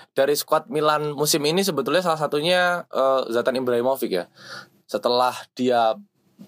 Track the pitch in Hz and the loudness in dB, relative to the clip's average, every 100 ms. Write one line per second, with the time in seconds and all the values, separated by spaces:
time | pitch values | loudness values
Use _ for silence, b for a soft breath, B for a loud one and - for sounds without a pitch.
0 | B - 139 147 - 156 - 151 151 151 | B 0 0 0 0 0 0 -2 0 0
1 | 151 139 151 165 147 180 190 139 131 170 | -2 -2 0 0 0 0 0 -2 0 0
2 | 175 151 143 147 165 180 180 175 - - | 0 0 -2 0 0 2 2 -2 -4 0
3 | 135 131 - 117 131 127 127 120 123 135 | 2 2 0 0 0 0 0 0 0 -2
4 | 110 90 90 B B B B _ - 104 | -2 -4 -4 B B B B _ -8 -2
5 | 120 123 127 - - - 123 117 113 107 | 0 2 0 -2 -10 -4 0 2 2 -2
6 | 104 _ _ - | -8 _ _ -20